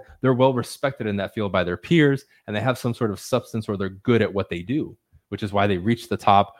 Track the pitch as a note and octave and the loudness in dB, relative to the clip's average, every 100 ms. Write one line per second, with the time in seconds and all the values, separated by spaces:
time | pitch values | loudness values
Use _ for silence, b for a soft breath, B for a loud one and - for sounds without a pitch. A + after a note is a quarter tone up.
0 | B B C3 B2 C3 B2 A#2 - C#3 C3 | B B 0 4 4 2 -4 -6 -6 -4
1 | G#2+ G2+ G2 - G2+ F#2 F2 F2 - F3 | -6 -4 -4 -4 -2 0 -2 -4 0 4
2 | D3 C#3 - b - G#2 B2+ A#2+ A#2+ A2+ | 4 2 -6 b -8 -4 -2 -2 -4 -2
3 | A2+ F#2+ - B2 - A2+ - G2+ F#2+ F#2+ | -4 -4 -2 -4 -2 -8 -6 -4 -6 -4
4 | - A2+ G2+ G2 F#2 F2 F2 D3 F2+ - | 2 2 2 0 -4 -6 -4 -4 -6 -10
5 | _ _ _ G2+ G#2 G2+ G#2 F#2 F#2+ A#2 | _ _ _ -8 -2 0 2 2 0 -2
6 | - G2 - G2+ G2+ b | -2 0 4 4 4 b